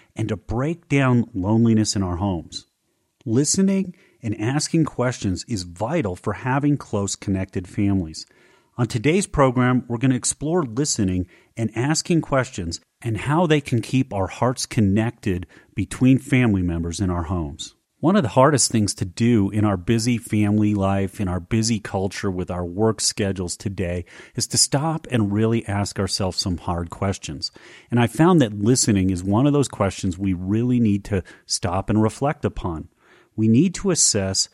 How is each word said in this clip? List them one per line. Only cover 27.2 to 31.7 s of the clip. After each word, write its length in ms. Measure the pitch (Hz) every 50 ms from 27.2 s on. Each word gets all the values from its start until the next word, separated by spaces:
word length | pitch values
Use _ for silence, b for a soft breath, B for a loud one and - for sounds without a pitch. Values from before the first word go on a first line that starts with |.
| - - 78 67 - - B B B B B B B B
And 80 | - 120
I 80 | 120
found 340 | 113 - - 156 175 185 165
that 120 | 135 107 104
listening 580 | 104 104 110 131 131 - - 107 98 92 92
is 140 | 95 87 90
one 240 | 98 101 110 135 147
of 40 | 143
those 140 | 143 139
questions 500 | - - - 101 98 - - - 98 90
we 160 | 90 98 98 92
really 460 | 87 92 92 104 113 120 123 127 123
need 260 | 120 107 101 101 98
to 180 | - 104 95 85 B B B B
stop 460 | - - - - 92